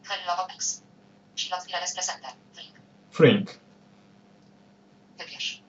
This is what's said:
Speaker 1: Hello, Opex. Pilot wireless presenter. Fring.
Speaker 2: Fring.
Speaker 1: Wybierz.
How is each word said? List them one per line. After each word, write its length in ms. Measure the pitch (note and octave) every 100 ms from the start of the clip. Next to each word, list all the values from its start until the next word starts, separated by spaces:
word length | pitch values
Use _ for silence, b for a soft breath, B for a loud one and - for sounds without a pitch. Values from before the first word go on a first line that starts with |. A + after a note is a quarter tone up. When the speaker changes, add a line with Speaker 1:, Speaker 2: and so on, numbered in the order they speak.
Speaker 1:
Hello, 400 | - F#3+ F3+ F3
Opex. 380 | F#3 - - - - - - - - -
Pilot 300 | - F3+ -
wireless 280 | F3 F3
presenter. 360 | - F3+ - - - -
Fring. 220 | - - - - - -
Speaker 2:
Fring. 500 | - D#3+ - - - - - - - - - - - - - - - - - - -
Speaker 1:
Wybierz. 440 | - - - -